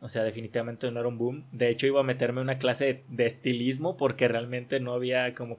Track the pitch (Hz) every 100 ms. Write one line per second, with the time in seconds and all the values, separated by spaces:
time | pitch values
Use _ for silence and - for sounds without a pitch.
0 | 117 120 110 113 107 120 117 117 127 117
1 | 120 113 120 147 - 120 120 120 139 139
2 | 131 127 120 127 131 131 131 117 139 127
3 | - 123 117 127 139 120 123 135 165 -
4 | 135 - 123 117 120 123 123 135 123 123
5 | 127 127 123 123 120